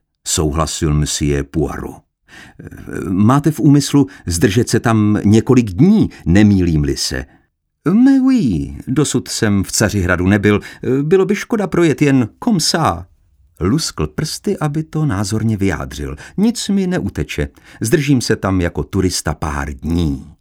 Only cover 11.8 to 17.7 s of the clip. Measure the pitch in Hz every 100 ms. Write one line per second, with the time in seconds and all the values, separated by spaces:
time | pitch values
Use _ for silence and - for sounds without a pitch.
11.8 | 170 123 147 135 113 - - 196 - 170
12.8 | 123 85 87 _ _ _ _ - 87 143
13.8 | - - 76 - - - - - 151 151
14.8 | 156 156 151 98 101 110 110 104 95 73
15.8 | 65 65 69 73 - - 220 233 - 196
16.8 | 180 180 196 - - - 71 - -